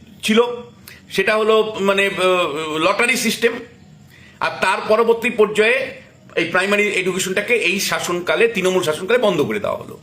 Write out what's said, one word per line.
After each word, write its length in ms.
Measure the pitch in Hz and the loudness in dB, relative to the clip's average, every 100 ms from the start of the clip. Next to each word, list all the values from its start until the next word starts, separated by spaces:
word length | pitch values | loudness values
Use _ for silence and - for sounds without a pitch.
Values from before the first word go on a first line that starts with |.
| - - | -20 -8
ছিল, 180 | 220 220 240 240 - - - - - | 0 2 2 -2 -14 -20 -20 -20 -8
সেটা 280 | - 196 214 | -2 0 2
হলো 380 | 214 220 214 160 | 4 4 2 0
মানে, 260 | 196 196 196 | 0 2 0
আহ, 720 | 175 185 180 170 147 160 156 | 2 2 2 0 -2 -4 0
লটারি 400 | 175 202 240 240 | 0 0 0 0
সিস্টেম। 360 | 226 - 233 240 - - - - - - - - | -2 0 -2 -2 -12 -20 -20 -20 -20 -20 -20 -6
আর 120 | - - | -6 -2
তার 160 | 196 208 - | -2 -2 0
পরবর্তী 420 | 214 233 226 247 | 2 2 2 0
পর্যায়ে 720 | 214 208 208 220 262 262 - - - - - | 2 2 4 2 2 -4 -10 -20 -20 -8 -4
এই 100 | 165 | 0
প্রাইমারি 420 | 180 196 202 208 | 0 2 2 0
এডুকেশনটাকে 640 | 185 175 185 185 190 202 | 0 -2 -2 -2 -4 0
এই 260 | 240 170 196 | 0 0 -2
শাসনকালে, 680 | - 165 - 170 175 160 226 | -2 -4 -2 -4 -2 2 2
তৃণমূল 360 | 220 185 185 | 2 0 0
শাসনকালে 360 | 151 151 185 247 | 0 -4 0 0
বন্ধ 220 | 220 165 | 2 0
করে 180 | 127 107 | 0 -2
দেওয়া 180 | 98 - | -4 -6
হলো 200 | - - | -8 -14